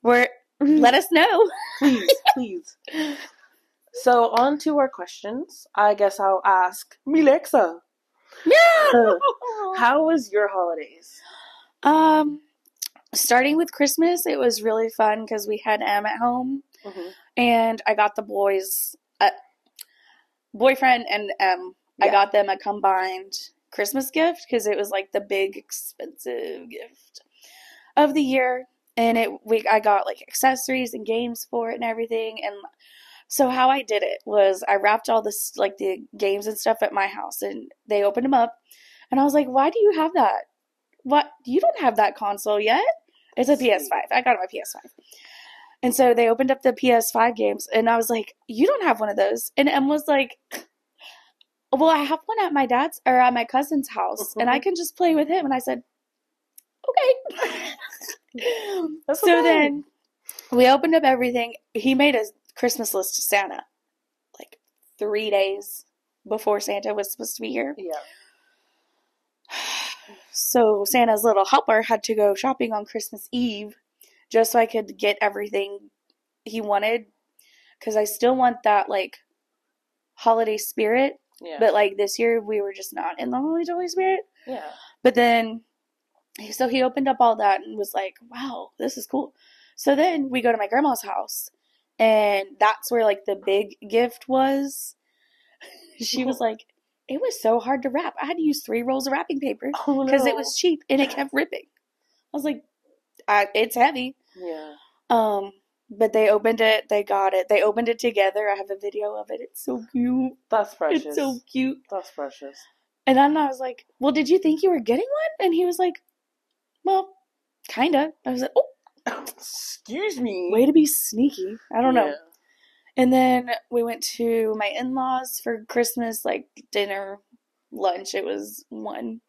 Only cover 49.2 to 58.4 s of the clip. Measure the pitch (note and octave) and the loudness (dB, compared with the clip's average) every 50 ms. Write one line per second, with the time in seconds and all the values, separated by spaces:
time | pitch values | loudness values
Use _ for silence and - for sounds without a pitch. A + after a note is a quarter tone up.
49.2 | G3 G3+ A3+ A#3 - - _ - C#4 D4 C#4 C#4 C4+ C#4 D4+ D4+ D4+ - C#4+ C4+ | 0 0 0 -4 -8 -4 _ 0 2 2 2 2 0 0 0 -2 0 0 0 0
50.2 | C4+ A#3+ - _ _ _ - - - _ _ _ _ _ _ _ - - - _ | 0 -2 -8 _ _ _ -18 -18 -18 _ _ _ _ _ _ _ -20 -20 -20 _
51.2 | _ _ _ _ _ _ _ _ _ _ - C4 D#4+ D#4+ D#4+ D4 D4 C#4 D#4+ D#4+ | _ _ _ _ _ _ _ _ _ _ 0 4 4 4 4 2 0 -2 -4 -6
52.2 | _ - A4+ A4 G4 E4+ D4 C#4+ C4+ A#3 B3 B3 C#4+ E4 - - _ C#4 B3+ B3+ | _ -6 -2 -2 -2 0 0 0 0 2 2 0 0 -2 -6 -2 _ 2 4 6
53.2 | B3 B3 B3 A#3+ A#3 - - C4 C#4+ C#4+ D#4+ C#4+ C4+ - G#3+ G#3+ F#3 F#3 G#3 A3 | 4 4 2 0 -4 -2 -2 -2 -2 0 -2 -4 -4 -4 -6 -4 -4 -4 -4 -6
54.2 | G#3 - - G#3+ A3 B3 B3+ C#4+ - G4 F#4 E4+ F4 - _ - F4+ E4+ D#4+ D4+ | -8 -8 -4 -2 0 0 0 0 0 -2 -4 -2 -6 -10 _ 0 2 2 4 2
55.2 | D4 C#4+ E4+ F#4+ D4+ C4+ C4+ C4 B3 - B3+ A#3+ _ _ _ _ _ _ _ _ | 2 0 0 -2 0 -2 -4 -4 -4 -6 -6 -8 _ _ _ _ _ _ _ _
56.2 | _ _ _ _ _ _ _ - _ _ _ _ - - A#4+ F#5 C#5 B4+ C5 - | _ _ _ _ _ _ _ -20 _ _ _ _ -8 -2 0 2 2 2 0 0
57.2 | - - - - B4 - - - - - - - - - - - - - - _ | -2 -14 -8 -6 -6 -6 -6 -10 -12 -14 -14 -16 -18 -20 -20 -20 -18 -18 -18 _
58.2 | _ _ - A#3+ | _ _ -14 -6